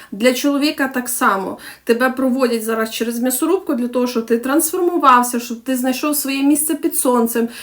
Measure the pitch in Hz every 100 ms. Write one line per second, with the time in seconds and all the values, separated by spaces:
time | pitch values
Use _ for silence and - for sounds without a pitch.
0 | - 196 247 254 285 285 302 302 262 254
1 | 247 - 247 196 185 - - - - 233
2 | 254 247 262 254 247 233 220 226 220 -
3 | 233 233 254 254 320 370 370 247 240 247
4 | 247 240 226 233 254 294 320 370 349 349
5 | 285 247 247 240 240 233 - 254 262 254
6 | 302 294 262 269 277 311 - 294 330 -
7 | 262 247 226 233 226 -